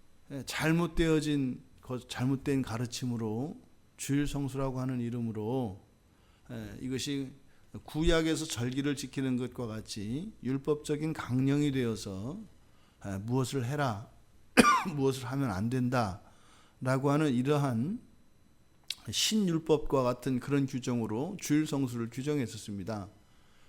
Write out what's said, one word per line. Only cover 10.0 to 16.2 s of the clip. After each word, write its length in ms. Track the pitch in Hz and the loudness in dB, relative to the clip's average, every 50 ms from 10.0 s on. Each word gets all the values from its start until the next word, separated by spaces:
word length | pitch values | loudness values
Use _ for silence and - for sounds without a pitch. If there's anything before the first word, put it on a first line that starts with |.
| 98 107 123 151 196 220 - - | -4 -4 -4 -4 -6 -8 -10 -6
율법적인 720 | - 123 135 135 135 156 147 147 - - 151 143 156 160 | -4 -2 -2 0 0 0 0 0 0 -4 -2 -2 -2 -4
강령이 580 | 147 - - - 123 131 135 135 139 147 147 147 | -4 -4 -4 0 2 2 4 4 4 4 2 2
되어서, 680 | 131 135 120 113 110 95 - 104 95 95 104 131 175 220 208 - - - - - - - - - _ - - | 2 0 0 0 -2 -4 -6 -8 -8 -6 -6 -8 -8 -10 -12 -16 -20 -20 -20 -20 -20 -20 -20 -20 _ -12 -8
예, 120 | 101 98 95 | -6 -6 -4
무엇을 460 | 104 117 123 135 127 117 139 135 117 | -2 0 0 0 0 0 -2 -4 -2
해라, 420 | 123 147 147 143 127 104 98 123 - - - - - - - - - - | -2 -2 0 0 0 -2 -4 -8 -14 -20 -20 -20 -20 -20 -20 -10 2 8
<coughs> 400 | - - 1077 1077 1017 - 190 147 | 8 8 8 8 4 2 0 0
무엇을 320 | 139 135 135 123 131 - | 2 2 2 0 0 -4
하면 240 | 120 135 139 139 120 | -6 -4 -2 -2 -2
안 180 | 92 92 110 117 | 0 0 0 0
된다라고 1400 | 127 127 123 120 131 123 113 95 90 - | 0 0 0 2 2 2 0 0 -2 -8